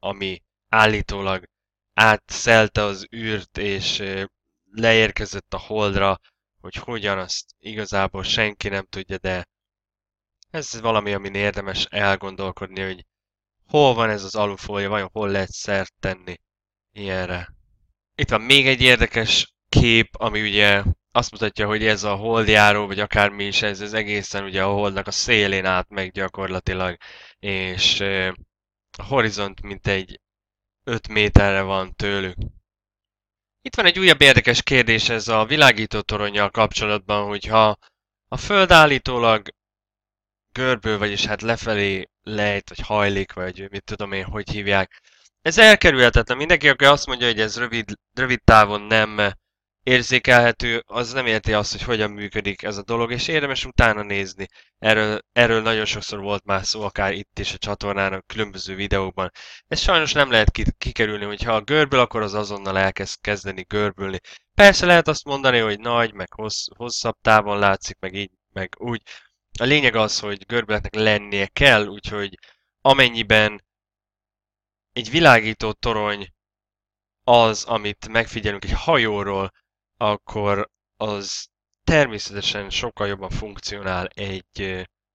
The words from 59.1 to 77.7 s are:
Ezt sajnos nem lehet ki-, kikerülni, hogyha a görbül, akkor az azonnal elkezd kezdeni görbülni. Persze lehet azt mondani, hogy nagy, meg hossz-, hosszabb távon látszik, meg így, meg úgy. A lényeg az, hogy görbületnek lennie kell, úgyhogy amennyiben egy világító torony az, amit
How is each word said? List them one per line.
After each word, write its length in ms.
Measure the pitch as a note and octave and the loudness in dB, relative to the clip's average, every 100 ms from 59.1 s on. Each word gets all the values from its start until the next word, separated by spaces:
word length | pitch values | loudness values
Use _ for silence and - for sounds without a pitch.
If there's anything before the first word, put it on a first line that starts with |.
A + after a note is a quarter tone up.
| F#2 F#2 - - - _ | -4 -8 -8 -20 -20 _
Ezt 140 | - | -4
sajnos 320 | - F3 D3+ | 2 2 2
nem 180 | D3+ C#3 | 0 2
lehet 200 | A#2 G#2+ | 2 2
ki-, 220 | - G#2+ - | -2 -4 -4
kikerülni, 480 | - - A2 G#2 G2+ | -8 -2 -4 -2 -8
hogyha 300 | G#2 A#2 A2 | -8 -2 -2
a 60 | |
görbül, 380 | G2+ D3 D3 C#3 | 0 0 2 2
akkor 220 | A#2+ A#2 | 2 0
az 120 | G#2+ | -4
azonnal 440 | G#2 G#2 G2+ G2 F#2+ | -4 -6 -8 -4 0
elkezd 440 | F#2+ F#2+ G2 - | 0 -2 -10 -8
kezdeni 440 | - G#2 F#2+ F#2+ F#2 | -6 -6 -6 -12 -6
görbülni. 520 | G#2 G#2 - G2 F#2 - - _ | -2 -2 -4 -8 -8 -12 -20 _
Persze 320 | - G3+ F#3 F3+ | 6 6 6 4
lehet 220 | F3 D#3+ | 4 4
azt 180 | D3+ - | -4 -4
mondani, 340 | C#3 C3+ B2 | 0 2 2
hogy 200 | A2 G#2 | 2 -2
nagy, 340 | A#2 A#2+ A#2 | -2 0 0
meg 200 | G2+ F2+ | -2 -12
hossz-, 340 | - G#2+ - - - | -8 -8 -8 -12 -12
hosszabb 420 | A#2+ - A#2+ - | -10 -6 -6 -4
távon 380 | - A2 G#2 G2+ | 4 6 6 0
látszik, 380 | G2+ G2 - F#2 | 0 0 -6 -12
meg 140 | F#2+ | -12
így, 180 | F#2+ G2 _ _ | -10 -10 _ _
meg 220 | - F#2+ - | -12 -12 -10
úgy. 240 | A#2 A#2 - - _ _ _ - | -10 -10 -10 -20 _ _ _ -4
A 40 | |
lényeg 320 | A#2+ D3 C3 A2+ | 0 2 2 2
az, 240 | G#2+ - | 0 -2
hogy 260 | G#2 G2+ - | -6 -10 -4
görbületnek 500 | A#2+ A2 G#2+ G2+ A2 | -4 -2 -4 -4 -2
lennie 520 | A2 G#2 G#2 G2+ G2 | 2 2 0 -4 -4
kell, 380 | - C#3+ A#2 G#2 | 2 4 4 2
úgyhogy 540 | G2+ - G#2+ G2+ F#2+ _ _ _ _ | -8 -10 -8 -8 -10 _ _ _ _
amennyiben 840 | C3 C3+ B2+ A#2 G#2+ A2 G#2+ G#2 _ _ _ _ _ _ _ _ _ _ _ _ _ - | 2 4 4 2 2 4 4 -2 _ _ _ _ _ _ _ _ _ _ _ _ _ -12
egy 120 | A2+ | -4
világító 640 | C#3+ E3 A#2+ A2 A2 A2 | 2 6 6 4 -4 -6
torony 600 | G#2+ - A2 G#2 G2+ F#2+ _ _ _ _ _ _ _ _ _ | -4 -4 -2 -4 -6 -10 _ _ _ _ _ _ _ _ _
az, 400 | - A#2+ A2+ G#2+ | 4 6 6 2
amit 440 | - | -4